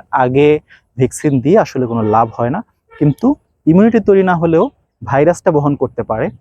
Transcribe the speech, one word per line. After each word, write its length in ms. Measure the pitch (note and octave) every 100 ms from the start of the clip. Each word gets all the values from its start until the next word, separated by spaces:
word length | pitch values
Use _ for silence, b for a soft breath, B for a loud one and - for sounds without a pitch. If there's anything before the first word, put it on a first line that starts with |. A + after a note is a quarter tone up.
| -
আগে 480 | C3+ B2+ C3+ D3 D3+ - b b -
ভ্যাকসিন 440 | B2+ - D3+ C3+
দিয়ে 180 | C3+ G#3+
আসলে 280 | - C3 A#2+
কোনো 140 | A#2
লাভ 280 | G#2+ A2 A#2
হয় 160 | - A#2+
না, 140 | F#3+ - _ _ -
কিন্তু 360 | D3+ - B3+ D4 _ _ D#3
ইমিউনিটি 340 | F3+ A3+ A3
তৈরি 240 | G3+ G3
না 120 | F#3 E3+
হলেও 340 | E3 E3 B3+ - _ -
ভাইরাসটা 480 | G2+ C3+ D#3+ - F#3+
বহন 240 | D3+ C#3+ C#3
করতে 280 | B2 -
পারে, 260 | G2+ A2 E3+ -